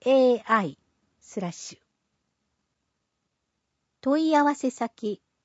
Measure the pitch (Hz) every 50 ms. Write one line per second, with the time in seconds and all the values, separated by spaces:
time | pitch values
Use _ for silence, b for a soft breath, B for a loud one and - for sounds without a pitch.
0 | - 247 269 269 254 254 240 226 - - 226 220 196 147 139 - _ _ _ _
1 | _ _ _ _ _ - - 208 185 175 - - - - - - _ _ _ _
2 | _ _ _ _ _ _ _ _ _ _ _ _ _ _ _ _ _ _ _ _
3 | _ _ _ _ _ _ _ _ _ _ _ _ _ _ _ _ _ _ _ _
4 | - 262 285 311 320 311 311 294 294 294 285 - - 254 - - 233 233 _ -
5 | - 214 202 - _ _ _ _ _